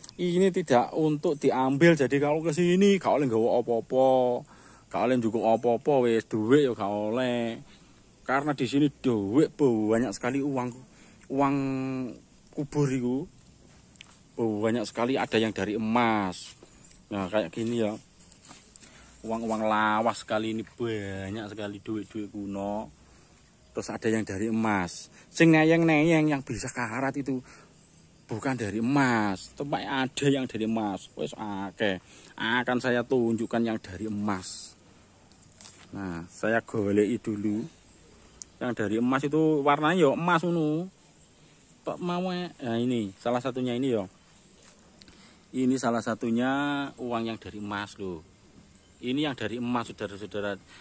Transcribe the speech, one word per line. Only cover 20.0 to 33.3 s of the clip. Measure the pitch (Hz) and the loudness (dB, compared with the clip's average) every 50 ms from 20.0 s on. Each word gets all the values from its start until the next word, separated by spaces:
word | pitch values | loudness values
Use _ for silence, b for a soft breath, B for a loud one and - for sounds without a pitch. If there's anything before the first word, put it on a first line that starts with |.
| 113 117 110 - | 2 0 -2 -4
sekali | - - 113 107 110 110 110 | -4 -4 -4 -2 -2 -2 -4
ini, | 110 | -6
banyak | 107 - - - 120 117 113 107 101 98 98 98 98 95 101 113 107 104 | -8 -10 -8 -6 -6 -4 -4 -4 -6 -6 -8 -6 -6 -6 -8 -8 -8 -10
sekali | 104 107 104 101 101 101 | -10 -10 -8 -8 -10 -10
duit-duit | 101 110 110 107 95 - - 113 104 98 | -8 -8 -6 -6 -8 -8 -10 -10 -10 -8
kuno. | 104 104 101 98 98 98 98 101 104 107 113 - - b b b b b b b b b b b b b _ _ - | -8 -10 -8 -8 -6 -6 -4 -4 -6 -6 -8 -10 -16 b b b b b b b b b b b b b _ _ -8
Terus | 117 107 - | -8 -8 -6
ada | 110 110 - 113 110 | -6 -4 -2 0 0
yang | 110 | 0
dari | 101 - 98 95 107 113 110 | -2 -4 -4 -4 -2 -2 0
emas. | 113 110 110 104 98 90 87 - - - - B B B B B | 0 0 2 2 0 0 -4 -6 -10 -16 -16 B B B B B
Sing | - 165 165 | 4 6 8
neyeng-neyeng | 160 156 156 160 165 165 170 165 156 147 151 170 165 156 156 156 | 8 8 6 6 6 4 4 4 4 4 4 4 4 4 4 2
yang | 147 139 127 | 0 -2 -4
bisa | - 123 107 - 127 | -6 -8 -6 -6 -6
karat | - 123 120 110 110 123 135 135 - | -6 -4 -4 -4 -4 -4 -4 -4 -4
itu | 143 127 139 135 127 - B B B B B B - - - - - - - - _ _ - | -4 -4 -4 -4 -6 -6 B B B B B B -20 -20 -20 -20 -20 -20 -20 -20 _ _ -10
bukan | 117 107 - 139 131 | -8 -4 -2 -2 -2
dari | 117 113 101 95 | -2 -2 -4 -2
emas. | 110 113 120 143 143 135 127 120 110 107 104 95 90 - - - | -2 0 2 2 4 4 4 2 2 0 0 -2 -4 -8 -12 -10
Tempat | - 143 143 151 95 | -10 -8 -4 -4 -6
ada | - 98 143 135 131 127 - - 143 143 | -4 -4 -4 -2 -4 -4 -4 0 2 2
yang | 139 135 131 | 2 2 -2
dari | 120 - 107 110 110 | -4 -4 -4 -2 -2
emas. | 113 113 107 104 95 90 - - - | -2 -2 -2 -2 -4 -6 -10 -12 -10
Wes | - - - - | -8 -8 -8 -8
akeh. | - 110 104 101 95 98 95 - - 113 101 92 92 - B B B B B B | -10 -10 -8 -8 -8 -8 -8 -4 -2 -2 -2 -2 -4 -8 B B B B B B
Akan | - 110 113 117 123 123 127 123 | -6 -4 -2 0 0 0 0 -2
saya | 123 123 127 120 123 | -2 0 0 0 0
tunjukkan | 117 - 135 127 117 117 | 0 0 0 0 2 2